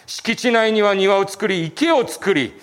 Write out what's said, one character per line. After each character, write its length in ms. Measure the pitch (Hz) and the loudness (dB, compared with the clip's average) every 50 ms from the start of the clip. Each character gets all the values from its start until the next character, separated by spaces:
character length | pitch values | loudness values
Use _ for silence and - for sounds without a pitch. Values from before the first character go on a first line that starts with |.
| - | -18
敷 300 | - - - - 226 226 | -14 -14 -8 -6 -6 -4
地 160 | - - 247 233 | -2 0 2 2
内 200 | 226 220 220 220 | 2 2 2 2
に 80 | 214 | 2
は 140 | 208 202 196 | 2 2 2
庭 240 | 196 190 196 202 196 | 2 2 2 2 2
を 80 | 196 | 0
作 220 | 196 - - - - | -2 -4 -4 -4 -2
り、 180 | 190 175 165 | -2 -2 -4
池 240 | 156 - - 294 339 | -4 -4 -2 0 2
を 160 | 320 269 226 | 2 2 0
作 260 | 226 - - - 190 185 | -2 -4 -6 -2 0 0
り、 220 | 147 123 98 - - | 0 0 -4 -6 -12